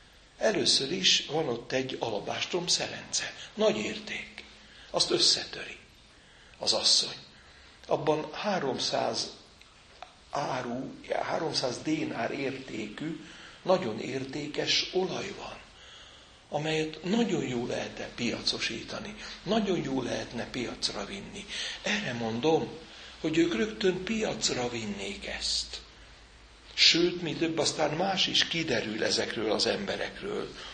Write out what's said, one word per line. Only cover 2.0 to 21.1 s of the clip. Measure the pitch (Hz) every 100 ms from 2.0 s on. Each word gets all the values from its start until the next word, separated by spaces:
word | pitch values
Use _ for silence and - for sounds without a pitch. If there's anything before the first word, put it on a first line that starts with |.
alabástrom | 123 104 101 113 - 180 170
szerence. | - - - - - - - -
Nagy | - 214 214
érték. | - - - - - - - - - - -
Azt | - -
összetöri | - - - - - - - - - - - - - - -
az | -
asszony. | 110 - - - - - - - - - - -
Abban | 139 143 156 151
háromszáz | - 208 185 139 117 - 139 120 117 - - - - - - - - - - -
áru, | - 147 131 123 123 - - - -
háromszáz | - 165 160 135 135 117
dénár | - 156 131 - 117
értékű, | 135 135 135 - - 214 - 147 160 - - - -
nagyon | 170 185 131 -
értékes | - 131 135 151 143 - 147 - -
olaj | 185 185 120 - -
van, | - - - - - - - - - - -
amelyet | 147 156 156 156 -
nagyon | 175 226 220 160 131
jó | 123 120
lehetne | 120 107 104 110
piacosítani, | - 117 107 - 117 - 113 - 113 104 107 - -
nagyon | 160 226 196 165
jó | 139 135
lehetne | 117 117 113 120 104
piacra | 135 110 - - 104
vinni. | 98